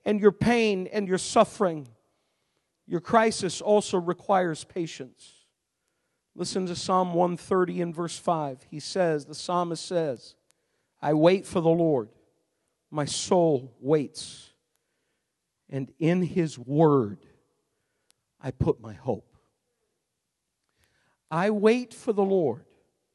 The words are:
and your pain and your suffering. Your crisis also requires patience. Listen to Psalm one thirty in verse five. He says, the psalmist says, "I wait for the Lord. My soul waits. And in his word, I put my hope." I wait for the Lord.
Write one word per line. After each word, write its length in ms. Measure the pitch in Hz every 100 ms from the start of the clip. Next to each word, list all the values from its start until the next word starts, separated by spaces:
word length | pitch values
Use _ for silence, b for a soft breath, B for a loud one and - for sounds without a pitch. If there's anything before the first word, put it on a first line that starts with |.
| 202
and 140 | 208
your 100 | 208
pain 540 | - 220 240 220 190 185
and 220 | 214 196
your 100 | 185
suffering. 680 | - 240 208 - 196 156 131 113 _ _ _ _ _ _ _ _ -
Your 160 | 175
crisis 600 | - 226 226 220 185 -
also 360 | - 208 - 190
requires 680 | 170 170 - 202 180 -
patience. 760 | - 190 160 - 127 _ - _ _ _ _ _ _ _ _ _ _ -
Listen 300 | 175 202 185
to 80 | 175
Psalm 380 | - 185 185
one 220 | 170 180 170
thirty 460 | - 190 180 175
in 120 | 175
verse 240 | 160 170 -
five. 480 | - 165 147 131 _
He 100 | 156
says, 460 | - 196 175 151 143
the 100 | 151
psalmist 480 | - 175 175 160 -
says, 500 | 175 160 123 - _ _ _ _ _ _ _
"I 120 | 143
wait 320 | 151 160 190 -
for 140 | 190
the 100 | 165
Lord. 380 | 165 165 139 107 _ _ _ _ _ _ _ _
My 140 | 156
soul 720 | 147 - - 185 165 139 131 110
waits. 680 | 127 156 131 - - - - _ _ _ _ _ _ _ _ _ _ _ _
And 220 | 135 131 -
in 220 | 160 180
his 360 | 175 190 160 127
word, 680 | 120 147 160 139 104 95 - _ _ _ _ _ _ _ _ _ _ _
I 120 | 139
put 280 | - 165 135
my 140 | 110
hope." 420 | 104 - 101 - _ _ _ _ _ _ _ _ _ _ _ _ _ _ _ _ _ _ _ _
I 200 | 160 202
wait 440 | 214 214 247 247
for 200 | - -
the 100 | 202
Lord. 400 | 196 190 151 110 - _ _ _ _